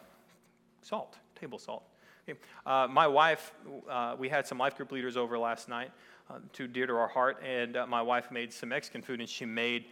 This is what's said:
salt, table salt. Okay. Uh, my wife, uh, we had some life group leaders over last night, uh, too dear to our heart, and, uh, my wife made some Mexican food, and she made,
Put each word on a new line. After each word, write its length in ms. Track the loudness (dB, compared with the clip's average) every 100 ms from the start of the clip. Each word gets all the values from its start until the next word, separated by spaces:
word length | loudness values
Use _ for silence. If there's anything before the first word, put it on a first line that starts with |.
| -20 -20 _ _ _ _ _ _
salt, 380 | -8 -8 -8 -16 _ -18
table 200 | -14 -12
salt. 260 | -10 -12 -12 _ -20 -20 -16
Okay. 120 | -16 -16 -12
Uh, 240 | 2 4 6
my 160 | 6 8
wife, 460 | 8 6 6 -2 -16 -16 -16 -6
uh, 260 | -4 -2 -2
we 120 | 0
had 160 | 0 -2
some 100 | 0
life 180 | 0
group 160 | 0 -8
leaders 280 | -6 -4 -2
over 200 | -2 0
last 300 | -2 -2 -6
night, 220 | -8 -8 -14 -20 -20 -18
uh, 80 | -16 -16
too 120 | -10 -6
dear 200 | -2 2
to 80 |
our 140 | 4 4
heart, 340 | 4 2 0
and, 320 | -4 -2 -2 -2
uh, 100 | 0
my 140 | 0
wife 300 | 2 0 0
made 240 | -6 -6
some 160 | -8 -6
Mexican 320 | -6 -6 -12
food, 180 | -8 -8
and 80 | -6
she 160 | -8
made, 400 | -6 -2 0 -2 -6